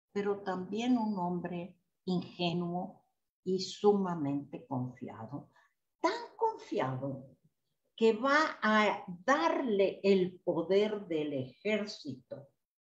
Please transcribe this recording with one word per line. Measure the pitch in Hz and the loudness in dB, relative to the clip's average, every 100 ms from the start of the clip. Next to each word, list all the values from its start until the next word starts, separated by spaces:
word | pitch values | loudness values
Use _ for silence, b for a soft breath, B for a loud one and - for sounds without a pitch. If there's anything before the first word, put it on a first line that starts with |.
| _ | _
pero | 202 202 202 | -4 -2 -2
también | 190 185 185 208 247 247 | -4 -6 -4 -2 0 2
un | 214 196 | 0 -2
hombre | 175 175 175 175 175 - _ _ - | -2 -2 -4 -6 -8 -14 _ _ -4
ingenuo | 180 - - 175 175 175 180 196 - _ _ _ _ | -2 -4 -4 -2 0 -2 -4 -6 -12 _ _ _ _
y | 185 185 | -2 -2
sumamente | - - 208 202 185 170 139 143 143 - - | -2 2 4 4 2 0 -2 -2 -6 -14 -6
confiado. | 127 123 - 110 107 113 147 - b b b _ _ | -4 -4 -8 -14 -12 -12 -12 -14 b b b _ _
Tan | 330 466 - - | -2 -2 -8 -2
confiado | - - - 214 131 131 139 127 - - _ _ _ _ _ | -2 -2 -6 -4 -2 -4 -6 -8 -12 -20 _ _ _ _ _
que | - 226 | 2 2
va | 220 269 294 311 - | 4 2 4 2 0
a | 214 214 208 - - | 2 4 4 0 -6
darle | 175 - 294 330 330 262 196 190 - | -6 0 2 2 0 0 2 2 2
el | 196 196 180 - | 4 4 2 -2
poder | - 156 170 196 208 208 185 | -2 -2 2 2 4 -2 -4
del | 156 147 | -2 -2
ejército | 139 127 - 208 214 214 - 143 - _ - - _ _ _ | -4 -6 -6 -2 -2 -2 -8 -12 -12 _ -16 -16 _ _ _